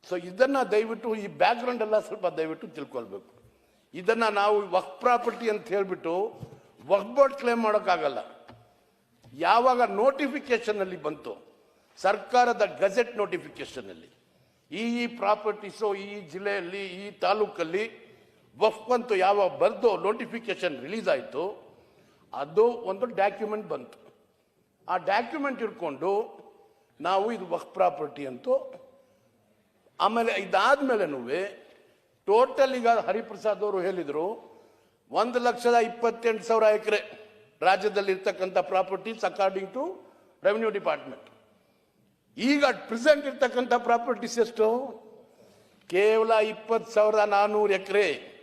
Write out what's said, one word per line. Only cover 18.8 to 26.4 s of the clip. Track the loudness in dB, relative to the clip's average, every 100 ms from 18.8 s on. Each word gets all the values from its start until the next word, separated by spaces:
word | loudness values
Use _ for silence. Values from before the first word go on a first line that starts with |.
| -2
ಅಂತ | -2 0
ಯಾವ | 2 4 4 2
ಬರ್ದು | 2 0 4 2 2
ನೋಟಿಫಿಕೇಶನ್ | -2 -2 -6 -10 -8 -4 -4 -4
ರಿಲೀಸ್ | -8 -4 0
ಆಯ್ತು, | 0 -2 -6 -8 -8 -20 -20 _ _ _ _ _
ಅದು | -10 -4 4 4
ಒಂದು | 2 -6 -4 -4
ಡಾಕ್ಯುಮೆಂಟ್ | 0 0 0 -6 -6 -6
ಬಂತು. | -10 -10 -20 -20 _ _ _ _ _ _ _ -6
ಆ | -4
ಡಾಕ್ಯುಮೆಂಟ್ | 0 -2 -2 -4 -6 -4
ಇಟ್ಕೊಂಡು | -8 -6 -8 -4 -2 -2 -4 -10